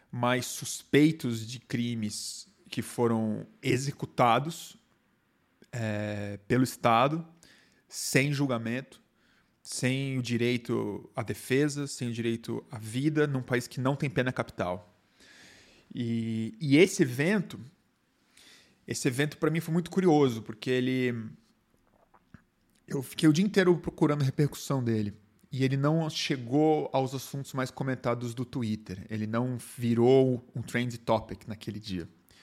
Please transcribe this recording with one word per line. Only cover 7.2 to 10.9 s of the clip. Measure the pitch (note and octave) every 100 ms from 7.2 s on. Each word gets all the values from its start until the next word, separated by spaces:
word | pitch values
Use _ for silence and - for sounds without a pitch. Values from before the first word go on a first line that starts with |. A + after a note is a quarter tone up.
| E3 - - - _ _ _
sem | - - C3+ C#3
julgamento, | C#3 C#3+ A#2+ A2+ A#2+ C#3+ - _ _ _ _ _ _
sem | - - B2+ C3 C#3 C3
o |
direito | A#2 A#2 A#2+ B2 A#2 A2+ A2